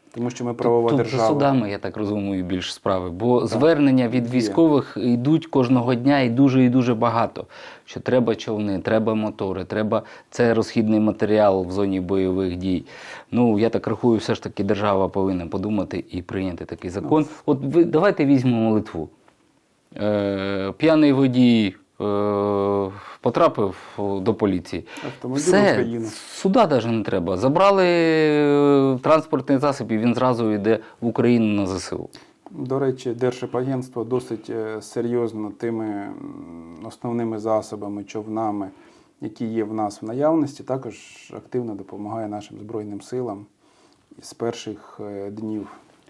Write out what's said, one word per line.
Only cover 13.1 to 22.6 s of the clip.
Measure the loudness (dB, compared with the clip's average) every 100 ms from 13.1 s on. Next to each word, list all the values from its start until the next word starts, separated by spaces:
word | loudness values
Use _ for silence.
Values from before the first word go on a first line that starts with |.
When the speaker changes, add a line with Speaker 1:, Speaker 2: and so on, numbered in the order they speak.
| -18 -4
Speaker 2:
Ну, | 0 2 4
я | 2
так | 0 -4
рахую, | 0 2 2
все | 0
ж | -4
таки | -4 -4
держава | -2 0 2 2 0
повинна | 0 -2 -2 -4
подумати | -4 -2 -2 -4 -6 -8
і | -10
прийняти | -8 -6 -6 -8
такий | -12 -10 -8
закон. | -6 0 0
Speaker 1:
Ну. | 0 -6 -2
Speaker 2:
От | -2
ви, | 0 2
давайте | 4 4 2 2
візьмемо | 4 4 4 2 2
Литву. | 2 -2 -8 -10 _ _ _ _ _ _ _ _ -6
Е, | -2 0 -2 -4 -4 -4 -6 0
п'яний | 4 6 6
водій, | 6 4 4 6 6 2 -4 _ -6
е, | -2 0 0 0 0 0